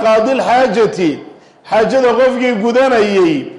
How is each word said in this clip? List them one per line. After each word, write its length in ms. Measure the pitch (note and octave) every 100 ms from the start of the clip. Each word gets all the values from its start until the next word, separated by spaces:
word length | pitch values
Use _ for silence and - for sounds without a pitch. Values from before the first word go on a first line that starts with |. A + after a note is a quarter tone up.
qaadil 380 | G#3+ A3 A3 C4
xaajati, 800 | F#3+ B3 B3+ G3+ G#3+ F3 F3 C3 - - _ _ -
xaajada 400 | G#3 G#3 C4 B3 A#3
qofkii 340 | C4 B3 B3 A3+
gudanayay, 680 | A#3 A#3+ C4+ A#3+ G#3 G3 F3 D3 -